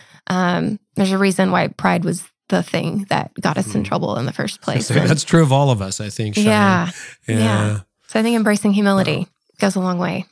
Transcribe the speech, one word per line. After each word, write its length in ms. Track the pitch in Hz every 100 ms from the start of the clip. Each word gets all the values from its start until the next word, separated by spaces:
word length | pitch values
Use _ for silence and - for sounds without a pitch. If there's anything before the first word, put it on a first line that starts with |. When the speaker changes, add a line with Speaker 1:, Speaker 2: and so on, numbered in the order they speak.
| - - -
Speaker 1:
Um, 500 | 185 180 175 165 208 _
there's 160 | - 190
a 60 | 190
reason 320 | 196 185 190
why 160 | 180 151
pride 360 | - - 175
was 200 | - 180 - _ -
the 140 | 180
thing 440 | 170 165 165 208 196
that 240 | 139 - -
got 180 | - 156
us 160 | 110
in 60 | 104
Speaker 2:
Hmm. 60 | 101
Speaker 1:
trouble 280 | - - 113
in 80 | 117
the 60 |
first 280 | - - -
place. 260 | - 123 110
Speaker 2:
So 80 |
that's 300 | 120 135 151
true 180 | - 165
of 80 | 147
all 200 | 135 143
of 120 | 113
us, 180 | 95 -
I 100 | 104
think, 260 | - 107 147
Cheyenne. 100 | 208
Speaker 1:
Yeah. 440 | 214 196 180 175 - - - -
Speaker 2:
Yeah. 120 | 113
Speaker 1:
Yeah. 420 | 110 104 107 104 - _ -
So 140 | 220
I 20 |
think 140 | 226 233
embracing 360 | 214 202 208
humility 420 | 202 202 196 180 -
Speaker 2:
Wow. 80 | 185 _ _ -
Speaker 1:
goes 160 | 196 190
a 40 |
long 180 | 185 175
way. 280 | 180 180 -